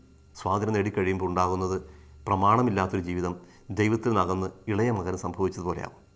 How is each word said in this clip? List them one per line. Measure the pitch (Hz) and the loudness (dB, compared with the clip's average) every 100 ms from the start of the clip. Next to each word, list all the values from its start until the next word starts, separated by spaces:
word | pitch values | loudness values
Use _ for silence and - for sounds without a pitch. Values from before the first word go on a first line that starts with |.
| - - - - | -20 -20 -20 -8
സ്വാതന്ത്ര്യം | - 101 104 107 | -2 0 2 0
നേടിക്കഴിയുമ്പോൾ | 101 98 95 95 92 | 0 0 0 0 0
ഉണ്ടാകുന്നത് | 90 90 92 92 95 - - - - - | 2 2 0 -2 -4 -6 -18 -20 -12 -4
പ്രമാണമില്ലാത്തൊരു | 98 101 113 123 98 92 98 87 | 2 4 4 4 2 0 -2 -2
ജീവിതം, | 90 87 90 - - - 98 | -2 -2 -4 -12 -20 -6 0
ദൈവത്തിൽ | 107 110 120 | 2 2 2
നിന്നകന്ന് | 107 90 92 92 - - | 2 2 0 -2 -6 -4
ഇളയ | 101 120 | 0 0
മകന് | 110 90 92 | 0 -4 -6
സംഭവിച്ചതുപോലെയാവും. | 90 87 92 - 90 85 87 - - | -6 -2 -2 -2 -6 -6 -8 -14 -20